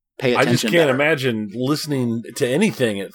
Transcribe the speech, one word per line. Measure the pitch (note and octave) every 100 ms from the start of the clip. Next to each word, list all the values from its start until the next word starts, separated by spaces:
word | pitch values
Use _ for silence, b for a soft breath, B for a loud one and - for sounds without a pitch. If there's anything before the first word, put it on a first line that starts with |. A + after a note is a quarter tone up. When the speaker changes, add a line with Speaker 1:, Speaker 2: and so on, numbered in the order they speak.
| _ -
Speaker 1:
Pay | C3+
Speaker 2:
I | A#2
just | C3+ A#2
Speaker 1:
attention | A3+
Speaker 2:
can't | F3 D3+
Speaker 1:
better." |
Speaker 2:
imagine | B2+ D3 D#3+ C3 A2 G#2+
listening | G#2+ C3 D3 D3+ C#3 A#2+ A#2 A2+ -
to | B2
anything | C3+ G#3+ - A#2+ G2+
at | F#2